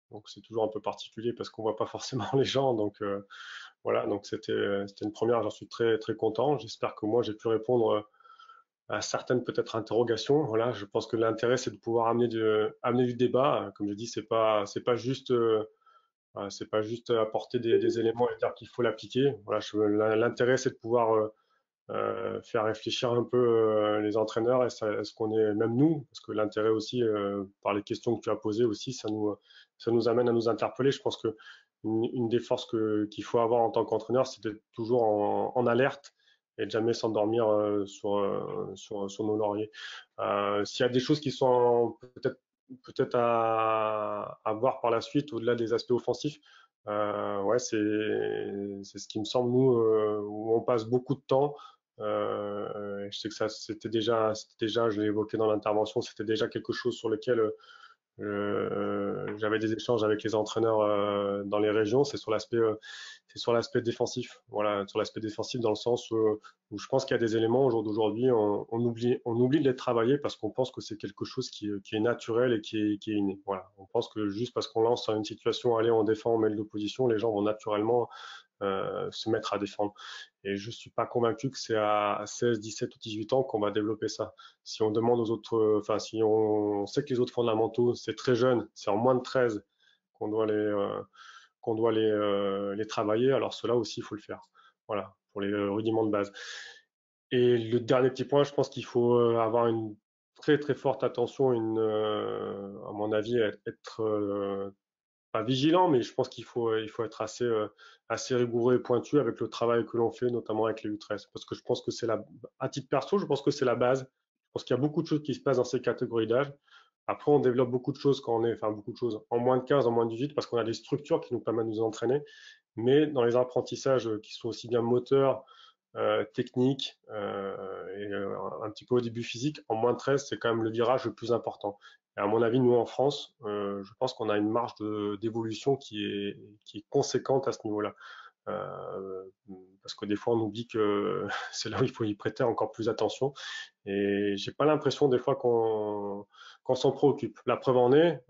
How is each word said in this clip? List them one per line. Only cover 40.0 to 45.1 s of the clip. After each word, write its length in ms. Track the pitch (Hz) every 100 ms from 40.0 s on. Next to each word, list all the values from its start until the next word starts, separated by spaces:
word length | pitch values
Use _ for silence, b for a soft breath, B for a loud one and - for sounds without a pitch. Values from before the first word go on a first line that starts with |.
| B -
Euh, 420 | 104 101 101 104
s'il 220 | 98 - 123
y 20 |
a 20 |
des 120 | 123
choses 180 | 127 147
qui 120 | 131
sont 680 | - 131 123 120 120 117 -
peut-être, 400 | 123 120 127 - _ _ - 127 -
peut-être 300 | - 127 123
à, 1200 | 120 117 113 110 110 110 110 107 104 104 - - 110
à 80 |
voir 260 | 110 127 -
par 100 | 117
la 120 | 113
suite, 320 | -